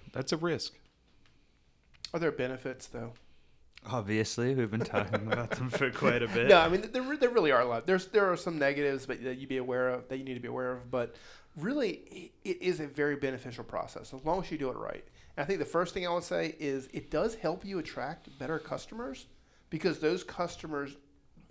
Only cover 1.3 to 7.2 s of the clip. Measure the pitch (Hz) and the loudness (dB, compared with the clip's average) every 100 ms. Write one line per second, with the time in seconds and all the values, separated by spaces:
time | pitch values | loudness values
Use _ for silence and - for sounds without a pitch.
1.3 | - _ _ _ _ _ - - 170 160 | -20 _ _ _ _ _ -18 -6 0 0
2.3 | - 127 131 135 127 - 120 117 - - | 0 -2 -2 -8 -8 -10 -10 -10 -12 -20
3.3 | - - - - - - 127 101 110 107 | -20 -20 -20 -20 -16 -6 -4 2 2 2
4.3 | - 123 131 110 113 - 123 101 101 110 | 0 2 2 2 0 0 0 0 -2 0
5.3 | 120 117 - 127 - 127 - 135 120 113 | -2 -2 -4 -2 0 0 2 4 4 2
6.3 | 113 127 175 165 190 220 254 262 302 | 4 10 10 8 2 0 -4 -2 2